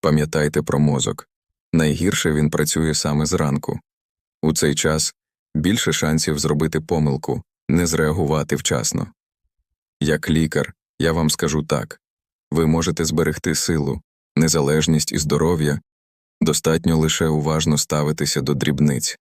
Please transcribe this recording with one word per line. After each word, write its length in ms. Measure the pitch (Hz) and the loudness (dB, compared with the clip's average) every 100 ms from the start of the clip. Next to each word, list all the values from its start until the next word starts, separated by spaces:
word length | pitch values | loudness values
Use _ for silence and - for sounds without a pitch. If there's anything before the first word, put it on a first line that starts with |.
Пам'ятайте 600 | 80 78 76 78 76 - | 2 2 0 0 0 0
про 180 | 76 78 | 0 2
мозок. 500 | 76 69 - - - _ _ _ _ | 2 2 -2 -6 -14 _ _ _ _
Найгірше 600 | 80 80 78 87 - 85 | 0 2 2 0 0 0
він 160 | 76 76 | 2 2
працює 440 | - 76 80 80 | 0 0 0 0
саме 320 | 73 76 73 76 | 0 0 0 0
зранку. 540 | 80 76 71 - - _ _ _ _ _ _ | 0 0 -2 -4 -8 _ _ _ _ _ _
У 120 | 78 | -2
цей 220 | 78 76 71 | 0 0 0
час 400 | 80 78 - _ _ _ _ 78 | 0 0 -2 _ _ _ _ -2
більше 380 | 82 117 - | 0 0 0
шансів 460 | 78 78 78 - 73 | 0 0 0 0 -2
зробити 420 | 76 76 78 78 | 0 0 0 -2
помилку, 640 | 80 85 76 69 - 67 - _ - | -2 0 0 0 -4 -6 -6 _ -2
не 180 | 82 85 | 0 0
зреагувати 680 | 80 76 90 73 78 71 73 | 0 0 0 0 0 0 -2
вчасно. 520 | - 64 53 - - _ _ _ _ _ _ _ _ _ | -2 -2 -2 -4 -6 _ _ _ _ _ _ _ _ _
Як 300 | 73 76 - | -2 0 2
лікар, 440 | 80 78 76 - - _ _ | 2 2 -2 -4 -8 _ _
я 120 | 78 | 0
вам 180 | 80 78 | 2 0
скажу 340 | - 113 78 | 0 -2 -2
так. 380 | 78 73 - - _ _ _ _ _ | -2 -4 -4 -16 _ _ _ _ _
Ви 160 | 76 80 | 0 2
можете 380 | 82 80 82 80 | 2 0 -2 -2
зберегти 500 | 80 78 76 - 78 | 0 0 -2 -4 -2
силу, 460 | - 80 69 - _ _ _ - | 0 -2 -2 -6 _ _ _ 0
незалежність 760 | 80 80 69 76 78 78 73 | 2 2 2 2 2 0 0
і 60 | - | -4
здоров'я. 640 | 76 73 80 85 76 71 _ _ _ _ _ _ | 0 0 2 2 0 -2 _ _ _ _ _ _
Достатньо 560 | - 76 80 82 85 80 | 0 0 2 2 2 2
лише 300 | 78 - 80 | 2 0 0
уважно 500 | 78 76 78 78 73 | 0 0 0 0 0
ставитися 640 | - 76 73 76 73 76 | 0 -2 -2 -2 -2 -2
до 120 | 67 | -2
дрібниць. 640 | 69 76 69 76 64 - - | 0 0 2 2 0 -4 -8